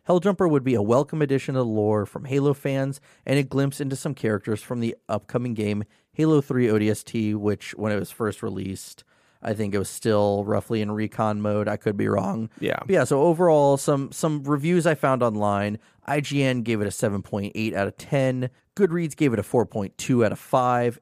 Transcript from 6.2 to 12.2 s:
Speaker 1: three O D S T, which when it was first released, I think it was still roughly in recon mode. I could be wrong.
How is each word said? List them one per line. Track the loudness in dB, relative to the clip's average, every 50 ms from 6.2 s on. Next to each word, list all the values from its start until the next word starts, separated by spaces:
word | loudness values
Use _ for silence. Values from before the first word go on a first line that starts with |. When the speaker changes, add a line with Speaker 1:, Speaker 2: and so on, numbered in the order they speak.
| 2 4 4 4
Speaker 1:
three | 2 2 2 2 2 4
O | 4 4
D | 4 2
S | 0 0 -4
T, | -6 -4 -2 -2 0 -2
which | 0 0 -2 -2 -2 -6 -12 -8
when | -6 -4 -2
it | -2 -2
was | -4 -6
first | -6 -4 -4 -4 -4 -4 -8
released, | -8 -6 -6 -6 -8 -8 -10 -12 -16 -20 -20 -20 _ _ _ _ _ _ _
I | -6 -6 -4
think | -2 -2 -2 -2
it | -2
was | -2 -4
still | -6 -4 0 2 2 4 4 4 2 0 0
roughly | 0 -2 -2 -2 -2 -4 -4
in | -2 -2
recon | -2 -4 -4 -4 -2 -2 -2 -2 -2 -2
mode. | -2 -2 -2 0 -2 -2
I | -4 -4
could | -4 -4 -2
be | -2 0 0
wrong. | 0 0